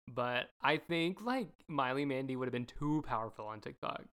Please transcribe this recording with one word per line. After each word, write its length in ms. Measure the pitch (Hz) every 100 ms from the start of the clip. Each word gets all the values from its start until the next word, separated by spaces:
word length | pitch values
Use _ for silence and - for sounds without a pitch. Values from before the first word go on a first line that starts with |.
| -
But 440 | 120 123 123 - -
I 140 | 139 156
think, 420 | - 170 170 190
like, 260 | 233 262 165 - -
Miley 360 | 143 127 135 143
Mandy 300 | 131 135 127
would 100 | 127
have 60 |
been 140 | 123 123
too 360 | - 147 151 143
powerful 400 | 113 110 - 107
on 140 | 107
TikTok. 440 | - 135 - - -